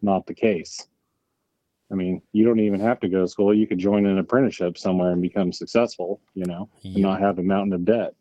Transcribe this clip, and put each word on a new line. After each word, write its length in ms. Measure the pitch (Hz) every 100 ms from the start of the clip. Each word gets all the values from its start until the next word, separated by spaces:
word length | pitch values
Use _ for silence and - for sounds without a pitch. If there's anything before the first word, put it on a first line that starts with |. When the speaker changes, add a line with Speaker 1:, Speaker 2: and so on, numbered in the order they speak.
Speaker 1:
not 240 | 104 95 -
the 60 |
case. 540 | 107 117 92 76 - - _ _ _ _ _ _ _ _ _ _
I 40 | 98
mean, 260 | 92 90 _
you 140 | 107 113
don't 140 | 113
even 200 | 107 98
have 200 | 110 123
to 80 | 98
go 120 | 95
to 60 | 90
school. 260 | - 101
You 140 | 107 107
could 100 | 92
join 280 | 95 104 101
an 120 | 95
apprenticeship 600 | 90 123 131 - 90 87
somewhere 340 | 101 92 90
and 100 | 90
become 300 | 90 101 92
successful, 720 | - 85 117 117 - 90 98 _ -
you 100 | 90
know, 240 | 87 101 _ 95
and 20 | 95
Speaker 2:
Yep. 80 |
Speaker 1:
not 160 | 98 95
have 180 | 101 92
a 40 |
mountain 300 | 90 98 101
of 120 | 92 87
debt. 280 | 117 90 -